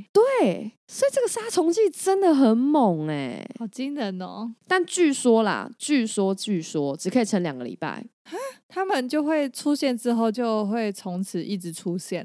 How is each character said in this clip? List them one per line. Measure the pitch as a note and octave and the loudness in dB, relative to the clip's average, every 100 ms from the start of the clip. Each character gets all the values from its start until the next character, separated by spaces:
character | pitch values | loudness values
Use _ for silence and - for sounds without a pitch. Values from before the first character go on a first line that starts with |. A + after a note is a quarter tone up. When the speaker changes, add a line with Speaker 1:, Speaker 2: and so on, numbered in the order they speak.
| G3 | 0
Speaker 1:
对， | G4+ B4 C5 C4 - G#3+ - - | 4 4 4 2 0 -6 -14 -14
所 | - C#5 | 0 0
以 | |
这 | C5+ | 2
个 | A#4+ | 0
杀 | - A4 | -2 -4
虫 | F#4 E4 | 0 2
剂 | E4+ G#4 | 4 2
真 | - - G4 | 2 0 4
的 | F#4+ | 4
很 | C#4+ C4 A3+ | 6 6 6
猛 | C4+ D4+ A3+ D#3+ D3+ | 4 4 4 2 0
欸。 | D3 C3 D#2+ - - | -2 -4 -8 -12 -12
Speaker 2:
好 | A3+ | -12
惊 | - C4+ | -8 -6
人 | C#4+ G#3 F#3 | -4 -6 -6
哦。 | F3+ F#3 A#3 A3+ - | -10 -10 -12 -10 -2
Speaker 1:
但 | F#4 F4 | -2 0
据 | - E4 | 2 2
说 | C4+ B3 A3+ | 4 4 4
啦， | G#3+ A#2 - - | 4 0 -4 -8
据 | - C#4+ A3 | 0 0 2
说， | G#3 F#3+ | 0 0
据 | F#3+ - F#3 | 0 -2 -2
说 | D#3+ D#3+ C#3+ C#3+ | -2 -2 -2 -2
只 | F#3 | 0
可 | B3 | 0
以 | |
撑 | A3 G3+ | 2 0
两 | F3 C3 | -2 -6
个 | |
礼 | A#2+ - | -10 -8
拜。 | D3+ - - _ | -8 -8 -12 _
Speaker 2:
哈？ | - F#4 C5+ - _ | -14 -10 -10 -14 _
他 | F4+ F#4+ | -6 -2
们 | D#4+ B3+ | -2 -2
就 | D4+ | -2
会 | D4 D#4 C#4+ | 0 0 -2
出 | - D4 | -2 -2
现 | D4 C#4+ A#3+ | 0 0 -2
之 | A#3+ | 0
后 | A#3 A3+ | 2 2
就 | G#3+ A#3 G#3+ G#3 | 0 0 0 0
会 | A3+ G#3+ | -2 -2
从 | F#3+ F#3+ F3+ | -4 -6 -6
此 | F#3+ F3+ | -4 -4
一 | D#3+ G3 | -4 -6
直 | F3 | -6
出 | D#3+ F#3 F3 | -8 -6 -6
现 | - F3 | -6 -8